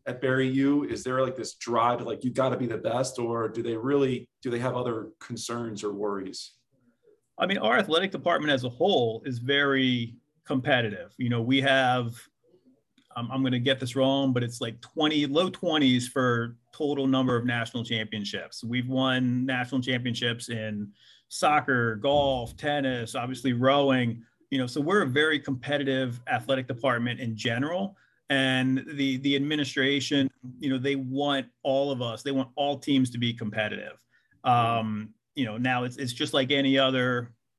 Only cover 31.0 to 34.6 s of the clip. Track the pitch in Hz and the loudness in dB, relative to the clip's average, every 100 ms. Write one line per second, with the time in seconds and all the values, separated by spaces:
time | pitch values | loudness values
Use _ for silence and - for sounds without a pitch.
31 | 127 135 143 139 127 _ 147 135 143 131 | -2 -2 0 0 -4 _ 0 2 0 -2
32 | 120 107 143 135 123 - 143 139 - 135 | -4 -4 -2 -2 -2 -2 -2 -2 2 2
33 | 127 120 120 117 107 104 107 98 92 - | 2 0 -2 -2 -4 -2 -4 -4 -10 -16
34 | _ _ _ _ 131 120 | _ _ _ _ 4 4